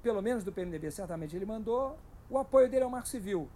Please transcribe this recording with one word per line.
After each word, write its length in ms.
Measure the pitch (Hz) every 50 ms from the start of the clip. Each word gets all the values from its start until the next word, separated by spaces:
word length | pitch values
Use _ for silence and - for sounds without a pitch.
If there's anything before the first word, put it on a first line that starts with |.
pelo 200 | - 233 220 196
menos 220 | 190 226 247 233 185
do 80 | 196
P 100 | 180 196
M 80 | 180 180
D 80 | 165 151
B, 120 | 160 151
certamente 460 | 147 - 196 170 175 165 160 151 160
ele 80 | 180 196
mandou, 540 | 208 220 226 214 226 226 247 269 269 302 - - - - - - -
o 80 | 247 269
apoio 320 | 269 - - 269 254 247
dele 140 | 262 262 254
ao 60 | 254
marco 180 | 254 254 254 -
civil. 400 | - 240 185 196 202 175 147 - -